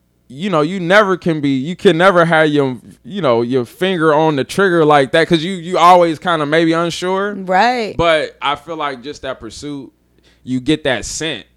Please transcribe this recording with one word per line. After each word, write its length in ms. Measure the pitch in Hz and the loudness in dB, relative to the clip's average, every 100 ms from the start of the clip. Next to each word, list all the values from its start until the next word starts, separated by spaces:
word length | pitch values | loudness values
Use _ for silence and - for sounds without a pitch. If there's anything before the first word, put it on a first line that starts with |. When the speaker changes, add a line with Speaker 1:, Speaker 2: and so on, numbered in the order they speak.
| _ _ _ | _ _ _
Speaker 1:
you 220 | 131 208 | -10 -2
know, 140 | 170 | 0
you 180 | 151 196 | 0 -2
never 360 | 170 196 202 180 | -6 -4 -4 -4
can 240 | 180 156 | -4 -2
be, 100 | 143 | -2
you 260 | 135 135 180 | -2 -4 -2
can 220 | 202 165 | 0 2
never 260 | 185 175 | 4 4
have 240 | 165 160 160 | 2 2 2
your, 320 | 147 135 120 101 87 | 2 0 -4 -12 -20
you 160 | - 196 | -14 -4
know, 220 | 156 117 | 0 2
your 220 | 120 127 | 2 -2
finger 500 | 120 - 185 185 160 | -4 -4 -4 0 2
on 220 | 147 160 147 | 4 2 0
the 60 | |
trigger 420 | 127 - 196 170 | -2 0 2 4
like 280 | 151 147 135 | 4 4 4
that, 160 | 165 160 | 2 2
'cause 160 | 170 | 2
you, 80 | 165 | 0
you 240 | 190 165 175 | -8 -4 2
always 420 | 170 180 170 156 | 6 6 6 0
kinda 280 | 190 165 147 | -2 -2 0
maybe 260 | 156 170 | 2 2
unsure. 640 | 165 170 160 180 190 202 | 2 -2 -4 -4 -4 -4
Speaker 2:
Right. 600 | 202 185 185 226 254 214 127 | -6 -2 2 2 0 -4 -2
Speaker 1:
But 400 | 170 156 143 - | 2 2 0 -6
I 160 | 135 147 | -4 -4
feel 200 | - 160 | -6 -6
like 260 | 147 135 | -6 -8
just 200 | 120 143 | -12 -12
that 160 | 139 123 | -10 -10
pursuit, 540 | 117 101 147 143 127 _ _ _ _ _ | -12 -14 -12 -12 -14 _ _ _ _ _
you 180 | - 127 | -6 -4
get 240 | 127 156 | -2 -2
that 200 | 147 120 | 0 -4
scent. 420 | 98 - 156 123 - | -4 -8 -8 -8 -12